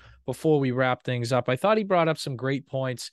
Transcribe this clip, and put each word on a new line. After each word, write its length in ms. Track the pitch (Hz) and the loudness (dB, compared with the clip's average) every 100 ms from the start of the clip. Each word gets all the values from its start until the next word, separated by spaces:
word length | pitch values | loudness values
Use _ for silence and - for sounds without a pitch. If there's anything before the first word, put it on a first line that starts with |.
| - - - | -10 -12 -10
before 360 | 127 160 151 | -2 2 4
we 100 | 135 | 2
wrap 320 | 123 127 123 | 2 0 0
things 300 | - 123 117 | -2 -4 0
up. 160 | 127 120 | 0 0
I 80 | 127 | 0
thought 200 | 196 220 | 2 2
he 60 | |
brought 240 | 202 180 165 | 2 2 2
up 100 | 156 | 0
some 200 | - 123 | -6 -6
great 300 | 131 139 - | -4 -4 -6
points 440 | 135 131 123 - | -6 -6 -6 -12